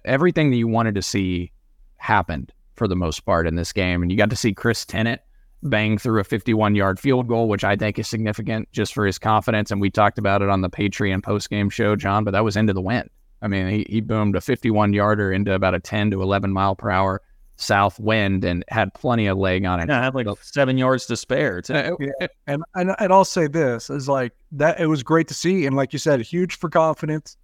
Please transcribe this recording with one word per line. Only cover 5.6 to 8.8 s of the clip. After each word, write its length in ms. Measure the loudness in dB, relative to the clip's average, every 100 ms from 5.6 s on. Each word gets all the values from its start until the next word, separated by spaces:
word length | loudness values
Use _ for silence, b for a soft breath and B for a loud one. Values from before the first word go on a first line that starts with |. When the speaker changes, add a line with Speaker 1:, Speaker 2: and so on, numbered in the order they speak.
Speaker 1:
bang 340 | -2 0 2 0
through 220 | 2 0
a 20 |
fifty-one-yard 760 | 0 -2 0 2 4 4 2 0
field 280 | 0 0 2
goal, 220 | 0 2
which 140 | 0
I 120 | 0 0
think 220 | 0 -4
is 80 | -6
significant 640 | -4 -4 -4 -4 -6 -6
just 220 | -4